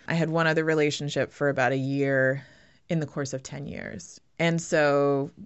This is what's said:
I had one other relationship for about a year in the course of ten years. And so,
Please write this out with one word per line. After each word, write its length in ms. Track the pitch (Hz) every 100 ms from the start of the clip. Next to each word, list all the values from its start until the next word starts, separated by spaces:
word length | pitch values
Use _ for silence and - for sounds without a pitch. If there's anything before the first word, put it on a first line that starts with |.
| -
I 80 |
had 160 | 165 160
one 160 | 160 160
other 180 | 156
relationship 680 | 160 160 151 143 147 143 131
for 160 | - 143
about 240 | 139 127
a 40 | 131
year 680 | 131 139 139 135 131 135 135 - _ _ _
in 120 | 165
the 60 | 147
course 260 | - 135
of 100 | 131
ten 240 | 131 143 143
years. 540 | - - 202 - - _ _
And 240 | 165 165
so, 720 | 160 165 147 143 143 139 139 -